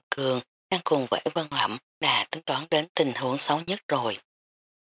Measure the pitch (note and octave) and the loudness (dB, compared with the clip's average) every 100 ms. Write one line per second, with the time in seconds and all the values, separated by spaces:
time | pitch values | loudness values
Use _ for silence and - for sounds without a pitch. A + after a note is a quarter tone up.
0 | _ C#3+ C3 B2+ - _ - F3+ - D3 | _ -2 0 0 -4 _ -4 -4 2 0
1 | B2 F#2 - E3 D3+ C3+ G#2 A2 - _ | 2 -2 -2 -4 -2 -2 -2 -4 -12 _
2 | D3+ A#2+ - D#3+ - C3+ D#3 D3+ E3 - | 0 0 -2 -6 -4 -4 0 0 2 2
3 | C#3+ A#2 B2+ C#3 - D3+ E3+ G3+ - C3+ | 2 0 -2 2 2 2 -2 -6 -2 -2
4 | A#2 F#2+ - _ _ _ _ _ _ | 0 -4 -10 _ _ _ _ _ _